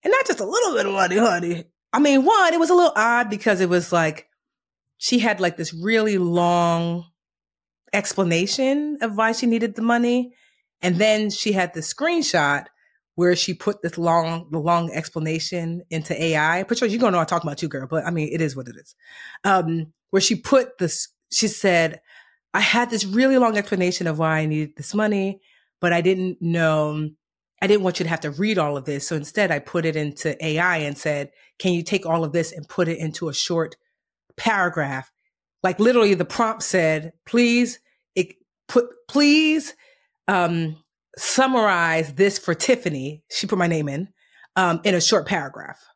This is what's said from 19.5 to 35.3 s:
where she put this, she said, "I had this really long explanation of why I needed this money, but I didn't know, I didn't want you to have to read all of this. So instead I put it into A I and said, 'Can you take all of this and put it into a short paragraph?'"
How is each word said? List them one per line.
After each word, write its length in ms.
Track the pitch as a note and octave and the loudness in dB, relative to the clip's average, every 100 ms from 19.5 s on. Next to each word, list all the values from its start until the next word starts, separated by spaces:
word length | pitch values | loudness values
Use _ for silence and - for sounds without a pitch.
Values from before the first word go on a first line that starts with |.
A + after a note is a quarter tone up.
| F#3+ E3 E3 D#3+ _ _ | 2 2 -4 -6 _ _
where 100 | F#3+ | 0
she 140 | F#3+ | 0
put 440 | G3 - C4+ B3+ - | -2 2 2 2 -4
this, 320 | F3 - - _ _ | -4 -4 -8 _ _
she 160 | - G#3+ | -2 -2
said, 540 | G#3+ G3+ F3 D#3+ D#3+ _ - _ _ _ | 0 2 2 2 -4 _ -20 _ _ _
"I 60 | F#3+ | -2
had 320 | G#3+ A#3 A#3+ | 0 2 0
this 140 | A3+ | -2
really 340 | G3+ G#3 C4 C4 | -2 2 4 4
long 180 | A#3+ G#3+ | 4 2
explanation 520 | G3+ F#3+ F3+ F3 F3 | -2 -2 0 0 -4
of 100 | D#3 | 0
why 200 | D#3+ D#3 | 0 2
I 80 | D#3 | 0
needed 280 | D#3 D3+ - | -2 -4 -8
this 180 | D3 | -6
money, 460 | G#3 G#3+ G3+ F#3+ G3 _ _ _ _ | -2 0 0 -2 -6 _ _ _ _
but 120 | F3 | 0
I 80 | E3+ | 2
didn't 420 | E3+ F#3+ F#3 F3 | 2 2 -2 -4
know, 680 | E3 E3+ D#3+ D#3 D3+ D3+ D3+ D3+ _ _ _ _ | -2 0 2 2 0 -2 -6 -10 _ _ _ _
I 60 | F#3+ | 2
didn't 160 | G#3 | 2
want 160 | F#3 F3 | 2 -2
you 40 | |
to 60 | E3 | -2
have 120 | E3 | -2
to 100 | D3+ | -6
read 260 | C#3 G#3 G3+ | -4 -2 0
all 180 | D3+ C#3+ | 0 -4
of 80 | |
this. 220 | B2+ C#3 - | -6 -8 -4
So 80 | |
instead 380 | D#3+ D3 - G3 | -6 -6 -2 0
I 80 | D3 | -2
put 240 | C#3+ F3 | -2 -2
it 100 | E3 | -2
into 420 | D#3 D3+ C#3+ D#3 C#3 | -2 -6 -4 -6 -4
A 140 | D#3+ D#3 | -4 0
I 200 | F3+ E3+ | 0 0
and 200 | D3 C#3+ | -4 -6
said, 320 | D#3 D3 C#3+ _ _ _ | -4 -4 -6 _ _ _
'Can 120 | F#3+ | -2
you 120 | F3 | -2
take 220 | E3+ G3 E3 | 0 -4 0
all 180 | E3 | -2
of 80 | D#3+ | 0
this 180 | D#3+ D#3+ | -2 -4
and 180 | E3 D3 | -8 -10
put 200 | - E3 | -2 -2
it 100 | E3 | -2
into 300 | D#3+ D3+ E3 | -6 -6 -8
a 40 | |
short 440 | C#3 - E3+ D#3+ - _ _ _ _ _ - | -6 -4 -2 -4 -8 _ _ _ _ _ -4
paragraph?'" 760 | - G#3 F3+ E3 C#3 C3+ C3+ _ _ | -2 2 0 -2 -4 -6 -12 _ _